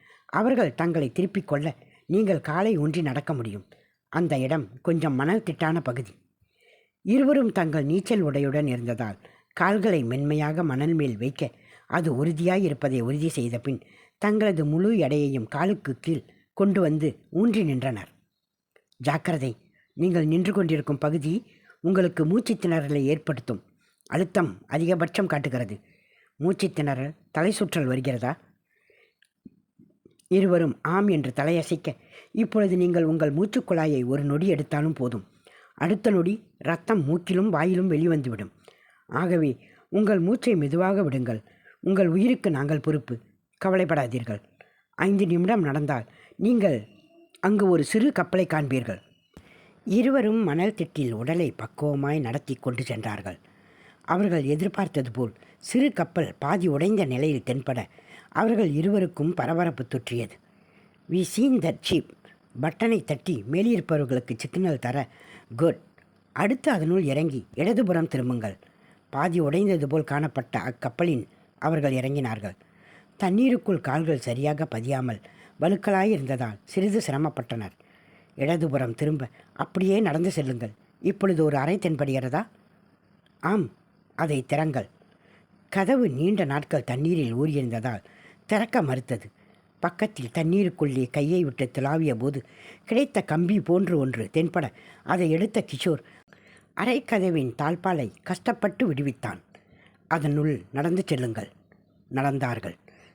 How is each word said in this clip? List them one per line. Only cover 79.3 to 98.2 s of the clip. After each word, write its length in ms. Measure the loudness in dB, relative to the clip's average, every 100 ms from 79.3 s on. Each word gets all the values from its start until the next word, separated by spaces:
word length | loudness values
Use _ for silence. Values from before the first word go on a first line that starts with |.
| -14 _
அப்படியே 480 | -8 -6 -2 2 2
நடந்து 300 | 2 0 -2
செல்லுங்கள். 400 | -2 -4 -4 -8 -12 _ _
இப்பொழுது 440 | -4 0 0 2
ஒரு 120 | 2 2
அறை 220 | 0 0
தென்படுகிறதா?" 680 | 0 0 -2 -2 -2 -4 -6 _ _ _ _ _ _ _ _ _
"ஆம், 300 | 0 0 -2 -8 _ _ _
அதை 300 | -4 -2 -2 0
திறங்கள்." 420 | 0 0 -2 -6 _ _ _ _ _ _ _ _
கதவு 400 | -2 2 2 2
நீண்ட 360 | 0 0 2
நாட்கள் 400 | 0 -2 -2 -4
தண்ணீரில் 520 | -2 -2 0 0 0 0
ஊறியிருந்ததால் 680 | 0 0 -2 -4 -6 -8 -12 -20 -20 -14 -2
திறக்க 360 | -2 0 0
மறுத்தது. 480 | 0 -2 -4 -8 -8 -20 _ _ _ _
பக்கத்தில் 500 | -6 -2 -4 -4 -6
தண்ணீருக்குள்ளே 760 | -2 2 2 2 0 -2 0 -2
கையை 340 | 0 0 0
விட்டு 260 | 0 -2 -4 -2
துளாவிய 360 | -2 0 0
போது 300 | 0 -2 -4 -10 -18 -20 -16
கிடைத்த 380 | -2 0 0 -2
கம்பி 380 | 0 0 2 2
போன்று 380 | 2 2 2 0
ஒன்று 320 | 0 -4 -2
தென்பட 400 | 0 0 0 -4 -8 -20 -10
அதை 260 | -2 0 2
எடுத்த 340 | 2 0 -2
கிஷோர் 380 | -4 -4 -2 -2 -6 -20 _ -20 -20 -20 _ -4
அறைக்கதவின் 800 | 0 -2 0 0 0 0 -2
தாழ்பாலை 580 | -2 -2 -2 -2 -2 -4 -8